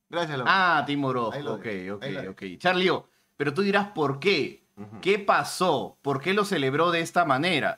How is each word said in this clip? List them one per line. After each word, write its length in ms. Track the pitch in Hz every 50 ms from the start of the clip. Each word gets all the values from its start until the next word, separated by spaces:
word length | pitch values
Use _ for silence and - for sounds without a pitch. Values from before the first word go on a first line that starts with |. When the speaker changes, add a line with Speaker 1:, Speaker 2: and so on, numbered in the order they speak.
| _ _
Speaker 1:
Gracias, 300 | 156 170 170 156 147 131
Laura. 400 | 120 160 185 190 185 175 165 147
Speaker 2:
Ah, 60 | 113
Tim 180 | - 143 143 139
Orozco. 300 | 131 127 123 117 107 117
Speaker 1:
Ahí 80 | 139
lo 120 | 143 - 110
Speaker 2:
Ok, 80 | 98 98
Speaker 1:
dejo, 320 | 117 101 92 90 95 104
Speaker 2:
ok, 60 | 101 127
Speaker 1:
ahí 80 | 139
lo 80 | 147 135
dejo. 120 | 95 95
Speaker 2:
ok. 100 | 95 - 98 92 87 -
Charlie 320 | - 180 185 180 185 175
O, 180 | 143 - - _ _ _ _ _ _
pero 160 | - 147 147
tú 100 | 139 175
dirás, 260 | 202 196 196 202 196 -
"¿Por 300 | - 156 147 135 135 139
qué? 440 | 151 202 190 147 117 92 - - _ _ _
Speaker 1:
Ujú. 240 | 101 104 104 113 98
Speaker 2:
¿Qué 180 | - 180 208 202
pasó? 800 | 202 220 190 156 143 - - - 185 180 151 120 95 - - _
¿Por 180 | - 143 135 135
qué 120 | 135 180 196
lo 100 | 214 202
celebró 460 | 196 196 151 135 131 139 147 170 175
de 100 | 170 165
esta 240 | 165 - - 175 170
manera?". 500 | 151 131 131 165 185 170 131 107 90 -